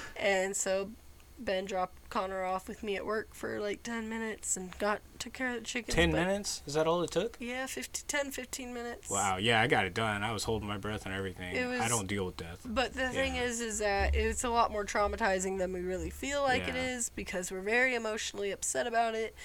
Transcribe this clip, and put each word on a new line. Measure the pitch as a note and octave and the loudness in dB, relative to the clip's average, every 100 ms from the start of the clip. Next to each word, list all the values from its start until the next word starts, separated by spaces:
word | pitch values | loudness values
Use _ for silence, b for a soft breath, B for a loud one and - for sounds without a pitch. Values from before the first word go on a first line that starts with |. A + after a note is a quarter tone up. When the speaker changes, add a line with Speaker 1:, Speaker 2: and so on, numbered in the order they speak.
| B - | B -2
Speaker 1:
And | G#3 G3 F#3+ G3 | 2 4 2 0
so | G3 F#3+ G3 A3+ - - - - | 0 0 -2 -8 -18 -20 -20 -8
Ben | G#3+ F#3+ G3 | -2 -2 0
dropped | F#3+ F#3 - - | 0 0 -4 -4
Connor | A3+ F#3+ F#3+ | -2 0 0
off | F#3 F#3 - | 0 0 -2
with | G#3 | -6
me | A3 G3 | -4 -2
at | |
work | - G#3+ - | 0 -2 -4
for, | - A3 A3 | -6 -4 -2
like, | G#3 G3+ | -2 -4
ten | A#3 A3+ A3 | -4 -6 -4
minutes | A3+ A3 G3+ - F#3+ | -4 -4 -4 -4 -4
and | F3+ - | -4 -2
got, | G#3 G#3 - - | 0 0 -4 -12
took | A#3 | -10
care | - C4 | -4 -2
of | A#3+ | -2
the | |
chickens, | A3 B3 A3 E3 | -4 -6 0 4
Speaker 2:
Ten | E3+ | 6
Speaker 1:
but | D#3 | 6
Speaker 2:
minutes? | F3+ G3+ G3+ - - | 4 2 -2 -6 -2
Is | D3+ | 2
that | D#3+ | 4
all | F3 | 4
it | D#3+ | 2
took? | E3 G#3 - | 0 -2 -4
Speaker 1:
Yeah, | A#3+ B3+ C4 | -6 -4 -4
fifty, | - - - - | -6 -6 -6 -2
ten, | D4 C#4+ | -2 -2
fifteen | C4+ B3+ - B3 B3 | -4 -8 -8 -8 -6
minutes. | A#3+ - - | -6 -8 -4
Speaker 2:
Wow, | G2 G2 F#2 | 0 2 4
yeah, | A2 A2+ | 6 6
I | A#2+ | 6
got | C3 F#2+ | 6 4
it | F#2 | 2
done. | A2 G2+ | 0 2
I | G#2+ | 0
was | G#2+ | 0
holding | - A2 G#2 | 0 0 0
my | G#2 | -4
breath | G2+ G#2+ - | -2 -4 -4
and | F#2+ | -4
everything. | G2 F2+ F2+ - | -4 -4 -4 -2
Speaker 1:
It | B3 | 0
Speaker 2:
I | B3 | 0
Speaker 1:
was, | - | 2
Speaker 2:
don't | A#2 G2 | 2 2
deal | G2+ F#2 | 0 0
with | - | -4
death. | E2 F2+ | -10 -10
Speaker 1:
but | B3+ A3 A#3+ | -4 -2 0
the | B3 C4 | 0 -2
thing | B3 C4+ B3+ | 0 0 0
Speaker 2:
Yeah. | B3 | -2
Speaker 1:
is, | A#3 | -2
is | A#3 G#3+ | -2 0
that | G#3 G3 F#3+ | 2 2 4
it's | - A3 A3 | 4 2 0
a | B3+ | 2
lot | A#3 - | 4 4
more | G#3+ G3+ | 2 0
traumatizing | A3 G3+ G3+ A3+ F#3+ F#3+ F#3+ | 2 2 2 2 2 2 0
than | F#3 | 0
we | F3+ | -2
really | F3+ F#3 D3+ | -2 -2 -4
feel | - C4 C#4+ | -6 -2 2
like | C#4 B3+ C4 | 4 2 2
it | B3+ | -2
Speaker 2:
Yeah. | B3+ B3 | -2 -2
Speaker 1:
is | - | -4
because | - G3 F#3 F3+ | -6 -4 -4 -4
we're | F#3+ | -4
very | G3 A#3+ C4 A#3+ | 2 4 4 2
emotionally | A3 G#3+ - G3+ G3+ | 0 -2 -4 -2 -2
upset | F#3 - - B3 | -2 -2 0 2
about | A3+ A3+ A3 | 2 2 0
it. | A3 B | -4 B